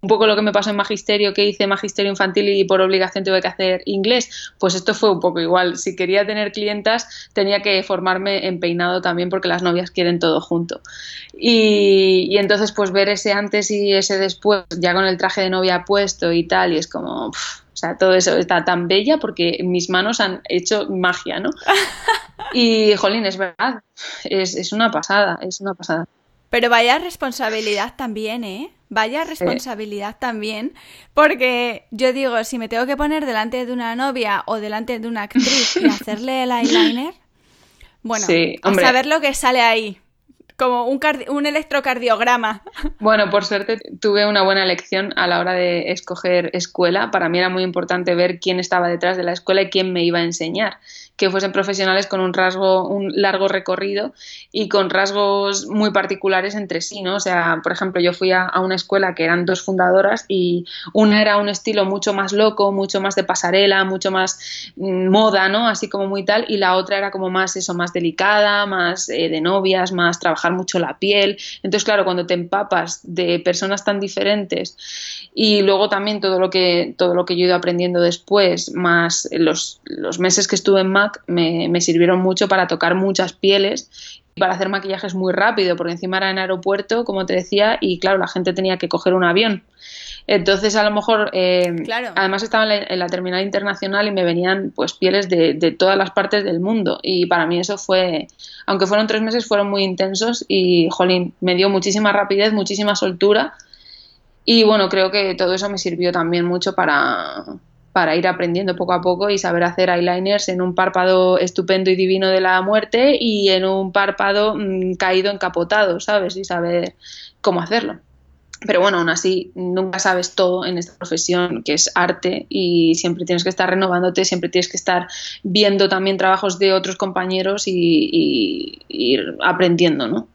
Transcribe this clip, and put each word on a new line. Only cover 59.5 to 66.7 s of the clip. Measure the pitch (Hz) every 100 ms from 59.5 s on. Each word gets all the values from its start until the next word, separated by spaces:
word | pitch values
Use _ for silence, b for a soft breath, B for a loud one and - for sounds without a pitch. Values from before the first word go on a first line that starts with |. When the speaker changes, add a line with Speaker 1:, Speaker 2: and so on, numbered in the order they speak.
| 180
Speaker 1:
fundadoras | - 190 180 190 196 220 -
y | 196 180 175 175 B B
una | 214 214 208
era | 214 208
un | 202
estilo | 196 - 208 190
mucho | 196 196
más | 196 196
loco, | 202 214 214 202
mucho | 196 196 202
más | 196 196
de |
pasarela, | 185 185 180 190 202 196
mucho | 190 190 196
más, | 190 185 - - - - -
mm, | 190 185 185
moda, | 196 220 196 190
¿no? | 208 233
Así | 208 202
como | 202 196
muy | 196
tal, | 185 208 233
y | 214
la | 185